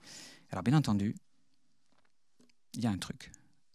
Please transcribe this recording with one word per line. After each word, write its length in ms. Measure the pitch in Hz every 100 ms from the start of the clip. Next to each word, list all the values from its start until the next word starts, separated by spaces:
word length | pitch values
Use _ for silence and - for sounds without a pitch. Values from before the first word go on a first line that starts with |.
| - - - - -
Alors 140 | -
bien 140 | - 151
entendu, 360 | 131 104 101 - - _ - - _ _ - - - _ _ - - _ -
il 100 | 110
y 40 | 117
a 40 |
un 60 | 95
truc. 340 | - - - - - _ _